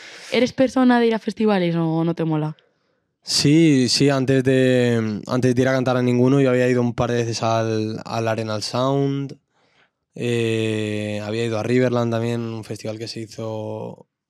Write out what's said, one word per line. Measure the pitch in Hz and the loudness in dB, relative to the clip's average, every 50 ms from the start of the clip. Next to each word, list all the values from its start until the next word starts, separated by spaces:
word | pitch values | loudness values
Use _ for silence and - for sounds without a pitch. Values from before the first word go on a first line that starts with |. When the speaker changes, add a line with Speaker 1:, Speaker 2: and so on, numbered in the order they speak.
| - - - - - - | -20 -20 -20 -20 -10 -4
Speaker 1:
¿Eres | - 220 247 247 - | 0 0 0 0 0
persona | - 262 254 - 262 254 247 247 240 | 0 0 0 2 2 4 4 4 4
de | 233 | 4
ir | 233 226 | 2 0
a | 214 | 0
festivales | - - 208 - 226 214 208 190 180 170 165 | -2 -4 -4 0 2 2 2 2 2 0 0
o | 170 165 165 160 165 165 | 0 0 0 0 0 0
no | 170 165 | 0 -2
te | - 165 | -2 -2
mola? | 160 156 151 151 156 156 _ _ _ _ _ _ _ _ _ _ _ _ _ _ | -2 -2 -2 -4 -4 -8 _ _ _ _ _ _ _ _ _ _ _ _ _ _
Speaker 2:
Sí, | - - - - 143 147 160 165 160 147 131 127 117 | -6 -2 0 2 4 4 6 6 6 6 4 4 2
sí, | - - 139 139 | 2 2 2 2
antes | 139 135 131 123 135 135 127 | 2 2 2 2 2 2 2
de, | 131 135 131 131 127 127 123 123 123 120 117 110 110 107 98 - | 4 4 4 4 4 4 4 4 2 2 2 0 -2 -4 -6 -6
antes | - - 127 123 127 123 | -4 -2 0 2 2 2
de | 120 127 | 2 2
ir | 131 | 2
a | 131 | 2
cantar | 131 123 131 127 | 0 0 0 0
a | 127 123 | 0 2
ninguno, | 123 123 123 123 127 135 139 139 | 2 2 4 4 4 4 4 4
yo | 131 | 4
había | 123 127 123 123 | 4 2 2 2
ido | 127 123 120 | 2 2 0
un | 120 117 | 0 0
par | - 123 117 | -2 -2 -2
de | 120 120 | 0 -2
veces | 120 113 113 - 117 | -2 -2 -4 -4 -2
al, | 113 113 113 113 113 110 110 110 110 110 110 - | 0 0 0 0 0 -2 -2 -2 -4 -6 -8 -10
al | - - 117 113 113 | -8 -6 -4 -2 -2
Arenal | 110 110 113 110 107 107 104 | -2 -2 -4 -4 -6 -6 -6
Sound, | - - 123 127 135 139 139 139 139 139 139 139 135 - - _ _ _ _ _ _ _ _ _ _ _ _ _ _ - | -6 -4 -2 -2 0 0 0 0 -2 -2 -4 -6 -8 -12 -16 _ _ _ _ _ _ _ _ _ _ _ _ _ _ -12
Eh, | 135 127 120 120 117 117 113 113 110 110 110 110 107 107 107 107 104 107 104 104 104 104 | -8 -6 -4 -2 -2 -2 -2 -2 -2 -2 -2 -2 -4 -4 -4 -4 -6 -6 -6 -6 -6 -6
había | 104 110 113 117 | -6 -6 -4 -4
ido | 117 113 107 | -4 -4 -4
a | 107 | -2
Riverland | 113 123 127 127 123 120 120 120 117 117 | 0 2 2 2 2 2 0 0 0 -2
también, | 113 113 120 120 117 | -2 -2 -2 -4 -4
un | 117 113 113 110 104 | -6 -8 -8 -10 -10
festival | - 113 107 - 110 107 110 | -12 -12 -12 -10 -10 -10 -10
que | 113 110 | -10 -12
se | - 117 | -12 -12
hizo | 113 107 - - 117 110 110 107 107 107 107 107 117 117 113 - - _ _ _ _ - | -14 -14 -12 -12 -10 -10 -8 -8 -8 -10 -10 -10 -10 -12 -14 -16 -20 _ _ _ _ -16